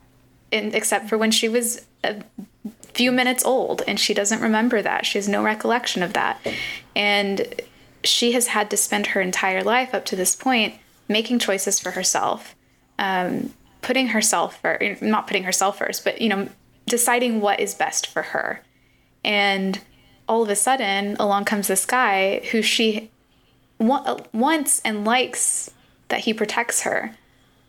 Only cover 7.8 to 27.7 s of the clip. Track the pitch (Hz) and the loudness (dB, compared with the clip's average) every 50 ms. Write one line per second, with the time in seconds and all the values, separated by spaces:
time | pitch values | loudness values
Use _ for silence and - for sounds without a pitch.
7.8 | - - - _ - - - - 240 240 240 247 233 - - 214 214 208 208 202 | -20 -20 -14 _ 0 0 2 4 4 2 4 2 0 2 0 0 0 0 0 0
8.8 | - - 208 208 202 - - 202 185 185 185 - 202 190 185 190 185 208 233 254 | 0 0 0 -2 0 0 0 0 0 0 0 0 0 0 0 0 2 2 2 2
9.8 | 262 254 - 190 - - 202 185 175 - - - - 262 254 226 214 185 - - | 2 0 -4 -4 -4 -4 -4 -2 0 0 -2 0 0 2 2 2 2 0 -4 -10
10.8 | - _ _ _ _ - 208 220 226 226 247 233 - - 196 196 - 202 196 - | -20 _ _ _ _ 0 0 0 0 0 0 0 2 0 0 0 0 0 -2 -2
11.8 | - 185 - 185 190 - - - - - - 220 - - - _ _ _ _ _ | -2 -4 -4 -2 -2 0 0 2 0 0 -2 -2 -6 -14 -20 _ _ _ _ _
12.8 | _ _ _ - 202 190 190 185 180 180 - - - - - - _ _ _ _ | _ _ _ -4 -2 0 0 0 0 -2 -2 -4 -6 -8 -10 -14 _ _ _ _
13.8 | - - 240 262 262 226 220 220 214 - 196 175 165 - - - - 170 156 - | -4 -2 0 0 0 2 2 2 2 2 2 2 0 -2 -4 -4 -2 -2 0 0
14.8 | - 202 - - - 214 220 208 208 - - 190 185 180 180 - 190 196 202 - | -2 -2 -2 -2 0 0 0 0 0 0 -2 -2 0 0 0 2 2 0 0 0
15.8 | - - - - - 196 - - 233 214 196 - 196 - - - _ _ _ _ | -4 -4 -4 -2 -2 -4 -2 0 0 0 0 0 -2 -6 -10 -18 _ _ _ _
16.8 | _ - 240 233 - 254 240 247 247 240 220 214 202 202 196 - 208 190 - - | _ -2 0 2 2 2 4 2 2 2 2 2 2 2 2 2 0 -2 -2 -2
17.8 | - - - - - - - 165 - - - - - - - - - _ _ _ | -2 -2 -2 -4 -6 -4 -4 -6 -4 -2 -4 -4 -4 -4 -6 -8 -12 _ _ _
18.8 | _ _ _ _ _ _ _ _ - - 208 202 202 202 196 190 190 190 190 - | _ _ _ _ _ _ _ _ -2 0 2 4 4 2 2 0 0 -2 -2 -4
19.8 | - - _ _ _ _ _ _ _ - 220 226 233 208 202 - - 254 269 262 | -8 -16 _ _ _ _ _ _ _ 0 0 2 2 2 0 2 2 2 2 2
20.8 | 220 196 196 196 202 202 208 - 214 202 196 202 208 - 220 202 202 - 190 - | 2 0 0 0 -2 -2 -2 0 0 2 2 2 2 0 0 0 0 0 0 0
21.8 | - - 247 254 254 214 196 190 190 196 - - - - - 220 214 - - - | 0 2 2 2 4 4 4 2 2 2 0 -2 -2 -2 0 0 2 2 2 2
22.8 | 226 220 208 220 - - _ _ _ _ _ _ _ _ _ _ _ _ _ - | 2 2 0 -2 -6 -10 _ _ _ _ _ _ _ _ _ _ _ _ _ 0
23.8 | 220 233 277 277 269 - - - - - - 220 247 302 320 311 277 - - - | 2 2 2 2 0 -4 -6 -6 -8 -6 -2 0 2 2 2 0 0 0 -2 0
24.8 | - 226 214 208 208 220 240 262 254 - - - - - - - - - - _ | 0 -2 -4 -2 0 2 2 2 2 0 -2 -2 -2 -2 -2 -4 -6 -10 -16 _
25.8 | _ _ _ _ _ - - - - 233 214 - 208 214 - 233 233 - - - | _ _ _ _ _ -6 -4 -2 0 -2 -2 0 -2 -2 -2 -2 -2 -2 -2 -2
26.8 | - - - - - 226 - - _ _ _ _ _ _ _ _ _ _ | -2 -2 -2 -2 -4 -6 -10 -16 _ _ _ _ _ _ _ _ _ _